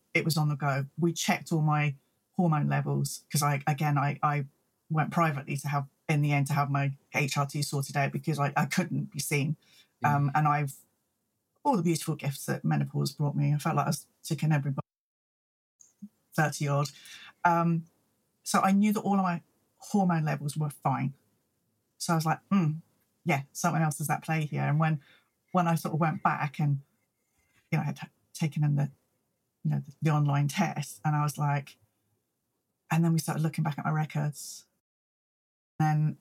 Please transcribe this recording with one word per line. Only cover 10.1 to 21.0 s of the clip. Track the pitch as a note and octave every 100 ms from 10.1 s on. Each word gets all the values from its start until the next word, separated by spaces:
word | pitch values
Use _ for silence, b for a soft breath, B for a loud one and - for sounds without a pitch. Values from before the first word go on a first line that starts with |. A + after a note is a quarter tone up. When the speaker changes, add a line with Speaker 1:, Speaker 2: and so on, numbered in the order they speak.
| C#3+
Speaker 1:
Um, | C#3+ D#3
and | D3+
I've, | D3 C#3+ - _ _ _ _ _ _ _ _
all | D4 A#3+
the |
beautiful | E3+ D#3+ - D3
gifts | C#3+ C#3 -
that | C#3
menopause | D#3 D3 C#3 D3 C#3
brought | - D3 C#3+
me, | C#3+
I | D3
felt | E3 D3
like | C#3+
I |
was | F3 - _
ticking | - D3+ D#3
everybody, | D3+ C#3 C#3 - _ _ _ _ _ _ _ _ _ _ - G3+ _ _ -
thirty | D#3 C3+ D3
odd. | C#3+ C#3+ - B B B B
Um, | F3 E3+ E3+ E3 E3 _ _ _ _ _
so | - G3
I | F#3+
knew | G3 G#3+
that | G#3
all | F#3+ G3
of |
my | F#3 E3+ - _ _ _
hormone | - G#3 F#3 E3 D3+
levels | C#3+ D3 D#3
were | D3+
fine. | - C#3+ B2+